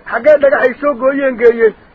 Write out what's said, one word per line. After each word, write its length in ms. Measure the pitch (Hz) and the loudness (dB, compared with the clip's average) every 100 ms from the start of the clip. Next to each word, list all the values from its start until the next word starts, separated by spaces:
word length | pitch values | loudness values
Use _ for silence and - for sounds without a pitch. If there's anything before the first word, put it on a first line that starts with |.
| - | -10
Xaggee 280 | 226 277 294 | -2 2 2
dhagaxay 320 | 277 233 254 - | 2 0 -2 -2
soo 140 | 285 | -6
gooyeen 420 | 226 262 277 269 226 | -2 -2 -2 -4 2
geeyeen? 380 | 233 233 220 - _ | 0 2 0 -2 _